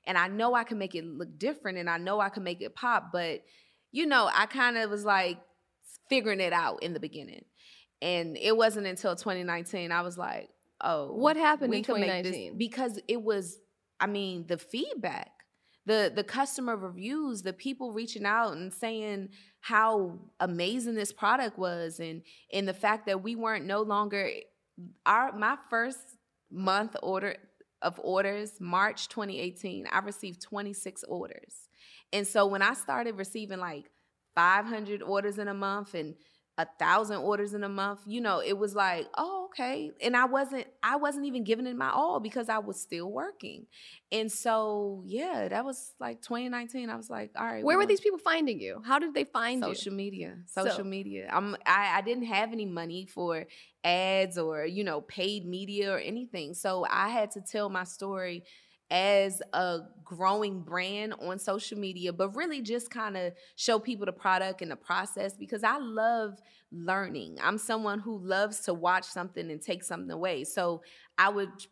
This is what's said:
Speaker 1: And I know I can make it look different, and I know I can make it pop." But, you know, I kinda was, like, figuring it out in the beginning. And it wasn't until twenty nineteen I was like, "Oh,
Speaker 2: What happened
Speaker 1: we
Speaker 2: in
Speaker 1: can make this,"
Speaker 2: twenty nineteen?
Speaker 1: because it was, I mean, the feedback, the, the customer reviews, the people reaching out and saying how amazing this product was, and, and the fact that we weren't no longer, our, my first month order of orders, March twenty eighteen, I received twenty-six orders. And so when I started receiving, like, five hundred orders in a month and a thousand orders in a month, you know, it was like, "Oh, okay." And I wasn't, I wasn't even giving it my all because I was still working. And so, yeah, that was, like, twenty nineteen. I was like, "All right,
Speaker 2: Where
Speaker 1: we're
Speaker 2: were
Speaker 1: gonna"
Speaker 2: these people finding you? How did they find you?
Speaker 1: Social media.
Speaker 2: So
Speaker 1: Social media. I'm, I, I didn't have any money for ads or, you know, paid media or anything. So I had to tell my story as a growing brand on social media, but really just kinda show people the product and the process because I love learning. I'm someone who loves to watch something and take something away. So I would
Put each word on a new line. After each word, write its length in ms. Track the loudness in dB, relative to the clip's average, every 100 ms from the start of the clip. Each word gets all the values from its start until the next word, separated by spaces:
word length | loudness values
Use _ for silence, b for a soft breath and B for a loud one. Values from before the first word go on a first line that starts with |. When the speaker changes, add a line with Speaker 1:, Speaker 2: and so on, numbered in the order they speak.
| 0
Speaker 1:
And 120 | 2
I 100 | 2
know 240 | 2 4 4
I 80 |
can 140 | 2 -2
make 180 | -4 -4
it 100 | -8
look 320 | -8 -10 -4
different, 400 | -4 -2 -4 -4
and 120 | -2
I 80 | -2
know 220 | 0 2
I 100 | 2
can 140 | 0
make 180 | -6 -6
it 140 | -8 -4
pop." 360 | 0 0 0
But, 320 | -2 -2 -4 -10 b b b b
you 140 | -2 4
know, 240 | 6 6
I 120 | 6 4
kinda 420 | 4 2 2 0
was, 180 | 0 4
like, 340 | 4 4 -2 -12 _ _ _ -20 -14 2
figuring 300 | 2 4 2
it 140 | 4
out 280 | 4 2 0
in 120 | -4
the 60 | -4
beginning. 460 | -6 -10 -14 -16 -20 _ B B B _
And 360 | -2 0 0 0
it 180 | 4 6
wasn't 320 | 6 4 -2
until 280 | -2 0 0
twenty 280 | -2 -2
nineteen 480 | -2 -4 -4 -6 -2
I 100 | 0
was 160 | -2 -4
like, 320 | -6 -6 -10 _ _ -4
"Oh, 320 | 0 0 0
Speaker 2:
What 220 | 2 4 6
happened 360 | 4 4 2
Speaker 1:
we 60 | 0
Speaker 2:
in 60 |
Speaker 1:
can 160 | 2 2
make 240 | 2 2
this," 80 | -2
Speaker 2:
twenty 140 | -4 -4
nineteen? 100 | -4
Speaker 1:
because 420 | -4 -2 -4 -4 -2
it 140 | -2
was, 380 | 0 0 -2 -10 _ _ _ -4
I 80 | -2
mean, 400 | 0 -4 -4 -4
the 100 | -4
feedback, 760 | -4 -6 -4 -4 -4 -4 -10 _ _ _ _ _ 2
the, 260 | 4 4
the 100 | 2
customer 520 | -2 0 0 -2 -4 -4
reviews, 680 | -6 -8 -6 -2 -2 -4
the 100 | -4
people 400 | -4 -6 -6 -6
reaching 320 | -4 -6 -2 2
out 280 | 4 2
and 200 | 0 -6
saying 560 | -6 -4 -4 -4 -6 -8 B B B
how 580 | 2 6 6 4 2 -4 -12 -2
amazing 560 | 0 0 0 0 -2 -2
this 160 | -2
product 460 | 0 4 4 2 -2
was, 420 | -2 -2 -4 -6
and, 220 | -8 -10 -14 B B
and 140 | -2 -2
the 60 |
fact 320 | 0 2 2 2
that 180 | 0
we 120 | -2 -2
weren't 300 | -2 -2 0
no 160 | 0
longer, 480 | 2 2 2 0 -2 -4 -10 _ _ -20 -20 -2 4
our, 260 | 4 4
my 260 | 2 0 0 0
first 300 | 0 0 -4 -12 -20 _ _ _
month 440 | -4 2 2 2 -4
order 360 | -2 -2 -2 -6 -12 _ _ _
of 180 | -2 -2
orders, 560 | 0 2 2 0 -6 -8
March 480 | 0 2 2 0 -6
twenty 300 | -6 -6 -4
eighteen, 480 | -6 -6 -8 -8 -2
I 80 | 0
received 420 | 0 -4 -10 -12
twenty-six 600 | -10 -8 -6 -8 -10 -10
orders. 640 | -8 -6 -8 -12 -18 -20 -20 B B B B
And 140 | -2 2
so 180 | 4 4
when 140 | 6
I 120 | 4
started 440 | 2 0 0 0 -4
receiving, 420 | -6 -8 -8 -6
like, 300 | -8 -8 -14 _ _ _ _ 6
five 300 | 8 8 4
hundred 360 | -4 -4 -6
orders 360 | 0 0 0 -2
in 100 | -4
a 60 |
month 400 | -2 -2 -2 -4 -6
and 200 | -6 -10 b b b -4
a 80 | -4 0
thousand 380 | 4 6 4 0
orders 360 | 2 2 0
in 100 | -4
a 60 | -4
month, 300 | -2 -4 -4 -6
you 120 | -2
know, 200 | 0 2
it 180 | 2 0
was 160 | 0
like, 340 | 2 2 2 -2 -4
"Oh, 300 | -2 -4 -6
okay." 460 | -6 -4 -4 -6 -4
And 160 | 2 4
I 80 | 4
wasn't, 400 | 2 0 -4 -8 -4
I 140 | 0 0
wasn't 320 | 0 -2 -4
even 160 | -2
giving 240 | 0 0 0
it 80 | -2
my 160 | 0
all 280 | 2 2 0
because 300 | -2 -4 -2
I 80 | -2
was 240 | -2 -8
still 300 | -8 -6 -6
working. 560 | -4 -6 -8 -14 -16 -20 B B B B
And 200 | -2 -2
so, 720 | -2 2 2 2 0 -2 -4 -6
yeah, 440 | -4 -2 -2 -2
that 140 | -2
was, 300 | -2 -6 -10 -10
like, 240 | -8 -8
twenty 260 | -6 -4 -4
nineteen. 400 | -6 -6 -6 -6
I 60 | -8
was 160 | -8
like, 180 | -8 -6 -4
"All 100 | -4
right, 180 | 0
Speaker 2:
Where 120 | 4 6
Speaker 1:
we're 60 |
Speaker 2:
were 20 |
Speaker 1:
gonna" 60 | 6
Speaker 2:
these 100 | 4
people 180 | 4 2
finding 420 | 2 2 2 0
you? 220 | -4 -6
How 140 | 2 2
did 160 | 2
they 100 | 0
find 380 | 0 0 0 0
you? 140 | -2 -2
Speaker 1:
Social 180 | -4
media. 440 | -6 -6 -6 -10 -12 -8
Speaker 2:
So 200 | 0 0
Speaker 1:
Social 180 | 0 -2
media. 440 | -6 -6 -8 -2
I'm, 240 | 0 0 2 6
I, 300 | 6 6 2
I 40 |
didn't 240 | 2 0 0
have 260 | 0 0
any 140 | -2 -4
money 400 | -4 -6 -6 -8
for 400 | -4 -2 -2 -4 B B B
ads 560 | 2 4 4 4 2 0
or, 260 | -2 0 -2
you 180 | -2
know, 180 | -2 -2
paid 440 | -4 -2 -2 -2 -4
media 480 | -6 -4 -2 0
or 60 | 0
anything. 560 | -2 -6 -6 -8 -8 -4
So 320 | -2 0 2
I 200 | 2 2
had 200 | 2 -2
to 100 | -4
tell 280 | -6 -4 -2
my 140 | -2
story 600 | -4 -6 -6 -4 -6 -8 -12 B B B 0
as 520 | 4 6 6 6 0 -2
a 300 | 0 2 0 -6 -16 -14
growing 560 | 0 2 4 2 -4
brand 520 | -4 -2 -2 -2 -4 -6
on 180 | -6 -4
social 400 | -2 -2 -4 -6
media, 360 | -6 -4 -4
but 160 | 0 -2 0
really 240 | -4 -4
just 280 | -4 -4 -4
kinda 440 | -6 -4 -2 -4 -6 B B
show 220 | 2 2
people 260 | 2 -4 -4
the 80 |
product 480 | 0 4 4 2 -2
and 100 | -8
the 60 | -8
process 580 | -2 -2 -2 -4 -4 -6
because 260 | -8 0
I 160 | 2 2
love 600 | -2 0 2 2 0 -6 _ b b
learning. 640 | -6 0 0 0 -6 -8 -2
I'm 160 | 0 0
someone 420 | 0 -2 0 -4
who 180 | -4 -6
loves 440 | 0 2 2 0
to 120 | -2
watch 320 | 0 2 2 0
something 440 | -8 -8 -6 -8
and 100 | -6
take 220 | -6 -6
something 280 | -6 -8 -6
away. 320 | -4 -2 -2
So 400 | -4 -2 0 -2 B B B 4
I 120 | 4
would 200 | 4 -2 -6 -20